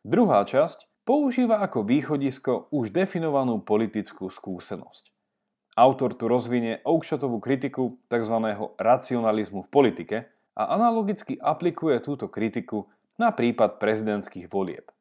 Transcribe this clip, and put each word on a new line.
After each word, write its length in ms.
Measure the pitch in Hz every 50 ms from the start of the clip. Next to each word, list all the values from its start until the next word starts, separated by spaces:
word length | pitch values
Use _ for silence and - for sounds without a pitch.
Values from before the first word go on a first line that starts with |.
Druhá 400 | _ 104 143 220 240 185 127 101
časť 640 | 101 - - 131 156 170 - - _ _ _ _ _
používa 560 | - 262 302 294 262 247 254 247 226 226 208
ako 240 | 196 - - 120 104
východisko 880 | 202 254 - 143 - 151 139 139 135 131 - - 135 123 104 - _ -
už 160 | 143 117 104
definovanú 720 | 98 170 190 190 - 170 165 156 143 139 131 123 117 104
politickú 720 | - - 107 107 113 101 - 107 98 - - - 95 95 -
skúsenosť. 800 | - - 101 92 87 - - 101 85 - - _ - _ _ _ _ _ _ _ _ _ _ _ _ _ _ _
Autor 400 | - 120 135 131 135 135 117 -
tu 80 | - 113
rozvinie 560 | 113 123 123 113 117 123 123 117 113 110 -
Oakeshotovú 560 | _ 156 165 165 - - 160 131 139 131 117
kritiku 640 | 107 - 120 139 131 139 131 - 135 127 117 - _ _ _
takzvaného 640 | 120 117 113 107 113 113 113 110 104 101 107 - - -
racionalizmu 800 | 98 113 123 123 - - 127 120 113 110 107 110 104 95 98 95
v 80 | 90 _
politike 480 | - 143 139 110 - - - - 107 113 117 _ _ _ _ _ _
a 160 | - 110 - -
analogicky 640 | 196 233 233 226 226 214 196 202 202 - - -
aplikuje 640 | - - 143 156 156 175 175 170 - 160 160 131 117
túto 320 | 156 147 143 131 - 95 -
kritiku 560 | 101 107 113 - 117 - - 110 104 95 _ _ _ _ _ _ -
na 80 | 233 226
prípad 480 | - - 120 120 117 - 110 104 -
prezidentských 720 | - 107 107 110 107 110 107 104 104 98 - - 95 87 87
volieb 400 | - 98 95 87 - - _ - _ _